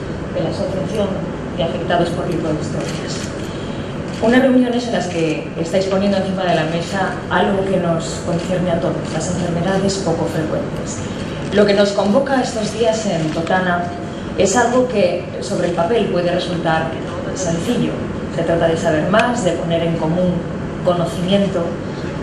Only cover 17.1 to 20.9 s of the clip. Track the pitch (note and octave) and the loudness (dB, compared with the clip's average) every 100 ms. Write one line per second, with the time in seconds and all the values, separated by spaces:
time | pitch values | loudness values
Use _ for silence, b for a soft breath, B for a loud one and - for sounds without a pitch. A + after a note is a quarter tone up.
17.1 | - - - E3 E3+ G3 A3 D#3 - - | -6 -6 -4 -2 0 0 0 0 -2 -4
18.1 | - - - E3 E3 E3 E3 E3+ D#3 E3+ | -6 -4 -4 0 2 2 2 2 2 4
19.1 | G#3+ A#3+ A#3+ F3+ E3+ E3 E3+ E3+ D#3+ D#3+ | 2 2 0 0 0 0 0 0 0 0
20.1 | E3+ F3+ E3+ - - - - - | 2 2 0 -4 -6 -6 -2 0